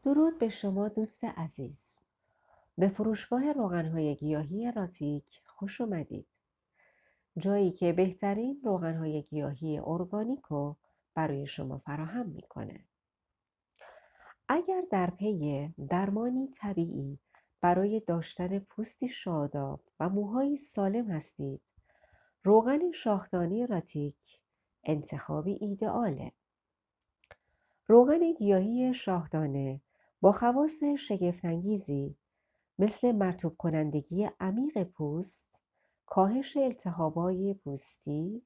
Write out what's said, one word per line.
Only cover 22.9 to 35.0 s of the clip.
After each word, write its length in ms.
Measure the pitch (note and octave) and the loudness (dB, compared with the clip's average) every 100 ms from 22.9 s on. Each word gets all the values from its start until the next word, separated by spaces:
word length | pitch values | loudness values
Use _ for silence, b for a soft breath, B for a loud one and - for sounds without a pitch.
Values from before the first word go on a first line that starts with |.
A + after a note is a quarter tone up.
شاهدانهٔ 760 | D#4+ A#3 G3+ - F3+ E3+ G#3 B3 | -2 0 -2 0 -2 0 -2 -2
راتیک 760 | F#3+ - D3 D3 - - - _ _ _ _ | -2 -4 -6 -6 -8 -20 -20 _ _ _ _
انتخابی 760 | - D#3 D3 C3+ - D3+ E3 G3+ | -2 -2 -2 -8 -4 -4 -2 -2
ایدئاله. 720 | G#3 G3 A3 - A3+ C3+ B2 _ _ _ _ _ _ _ _ _ _ - _ _ _ _ - | -4 -2 -2 0 0 -2 -8 _ _ _ _ _ _ _ _ _ _ -20 _ _ _ _ 8
روغن 460 | A3+ B3+ D#4+ E4+ | 8 10 6 4
گیاهی 640 | E4 G3+ F#3+ G3 A#3+ B3+ | 2 4 4 4 0 0
شاهدانه 840 | B3 - F3+ D#3 D#3+ D3+ C#3 C3+ C#3 _ _ _ _ | 0 0 -2 -2 -2 -2 -2 -4 -6 _ _ _ _
با 120 | F#3 | 6
خواص 520 | G3+ A#3+ B3+ D4+ D#4 | 6 2 4 2 2
شگفت‌انگیزی 1300 | D4 C#4+ - G3 F3+ F3 F3 E3 F#3+ G#3+ - C#3+ C#3 D3 _ _ _ _ _ - | 0 0 -2 0 0 0 -2 -2 -2 -2 -2 -4 -4 -8 _ _ _ _ _ 0
مثل 340 | G#3 - B3 | 2 4 2
مرطوب 440 | A3 F#3+ F3 E3 - | 4 2 0 -4 0
کنندگی 720 | E3+ D#3 D3+ D3 C#3+ E3+ G#3 - | 0 2 2 0 -2 -2 -2 -2
عمیق 420 | F#3+ G#3 C#4+ C4+ | -2 0 0 -2
پوست، 800 | F3+ - | -4 -4